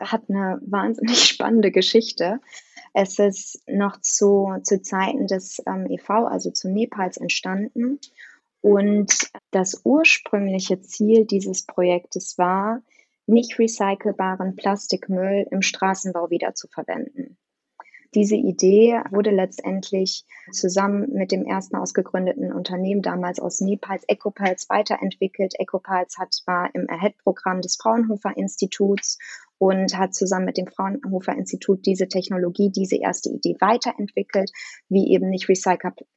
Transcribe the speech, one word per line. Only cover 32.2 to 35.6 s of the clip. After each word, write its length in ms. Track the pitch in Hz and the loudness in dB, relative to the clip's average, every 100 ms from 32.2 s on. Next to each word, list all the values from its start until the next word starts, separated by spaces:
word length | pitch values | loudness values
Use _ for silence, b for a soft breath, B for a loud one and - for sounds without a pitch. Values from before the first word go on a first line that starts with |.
| 185 185 175 175 202 | -2 -2 0 2 2
diese 220 | 190 185 - | 2 0 0
erste 320 | - - - | 0 -2 -6
Idee 280 | - - - | -4 -4 0
weiterentwickelt, 920 | 196 240 247 - 208 - 196 202 196 B B B - | 2 2 -2 -6 -6 -6 -2 -2 -2 B B B 0
wie 240 | 196 - | 2 4
eben 160 | 185 185 | 4 2
nicht 200 | 185 - | 0 2
recycel-, 440 | 185 | 2